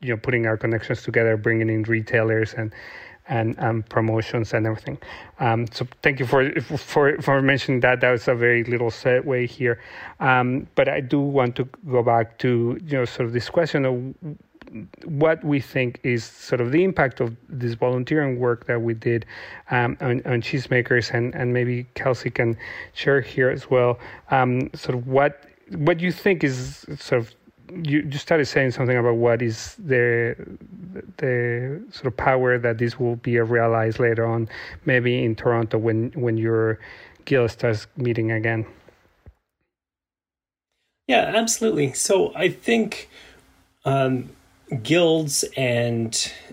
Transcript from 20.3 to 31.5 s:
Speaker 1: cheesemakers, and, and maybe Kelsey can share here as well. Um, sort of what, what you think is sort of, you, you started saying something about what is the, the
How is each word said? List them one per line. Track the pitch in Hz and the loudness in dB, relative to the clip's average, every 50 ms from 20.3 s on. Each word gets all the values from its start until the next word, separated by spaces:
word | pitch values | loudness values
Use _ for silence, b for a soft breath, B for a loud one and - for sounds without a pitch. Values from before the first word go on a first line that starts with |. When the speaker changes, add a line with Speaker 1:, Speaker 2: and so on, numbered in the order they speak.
| 127 117 | -2 -2
Speaker 1:
cheesemakers, | - - - 135 123 - - 123 117 - 127 120 107 - | -2 -2 -4 -4 -2 0 0 0 2 2 2 0 2 0
and, | - 120 120 123 - | -2 -2 -2 -2 -2
and | - 127 123 123 | -2 -2 0 0
maybe | 123 120 123 123 120 127 - _ | 0 0 0 -2 -4 -6 -8 _
Kelsey | - - 135 123 - - 123 | -4 0 0 0 0 -2 -4
can | - - 120 117 113 B B B B B B B | -2 0 0 0 0 B B B B B B B
share | B - - 147 139 139 | B -4 0 2 2 2
here | - - - 135 131 131 | 0 -2 -2 0 2 2
as | 143 135 - - | 0 -2 -2 0
well. | 131 127 123 123 120 B B B B B B - | 2 4 4 2 2 B B B B B B 0
Um, | 143 131 127 127 123 127 139 - - | 2 2 4 2 2 0 -2 -4 -8
sort | - - - 131 | -8 -6 -4 -4
of | 123 120 | -4 -4
what, | 131 131 139 143 147 143 - - - _ _ _ - | 0 2 4 4 2 0 -4 -14 -20 _ _ _ -12
what | 196 165 143 170 175 165 | -6 0 2 2 2 2
you | 175 180 | 0 -2
think | - - - 208 185 156 151 | -4 0 2 2 2 2 2
is | 139 131 127 127 135 - - - - 151 - | 0 0 -2 -6 -10 -12 -14 -14 -14 -14 -14
sort | - - 139 120 | -4 -2 0 0
of, | 117 - - _ _ - _ _ _ - 175 185 | 0 -4 -10 _ _ -20 _ _ _ -14 -10 -6
you, | 165 147 147 151 | -2 0 0 0
you | - 147 135 143 | 0 -2 -6 -8
started | - - 170 156 139 | 0 2 2 2 2
saying | - - 147 135 127 | 2 2 2 2 2
something | 123 - 131 120 127 | 0 0 0 0 2
about | 123 117 120 117 | 2 2 2 2
what | 117 120 120 117 117 | 4 4 4 4 2
is | 123 113 110 - - - - - | 0 -2 -4 -4 -8 -14 -14 -12
the, | 196 143 131 120 120 120 117 117 117 120 - - - - - - - - - - - - 185 - - - - | -2 0 2 4 4 4 2 2 0 -2 -4 -8 -12 -16 -16 -18 -18 -20 -18 -16 -16 -14 -14 -16 -16 -16 -8
the | - 147 131 123 120 120 120 | -4 -2 0 0 0 0 0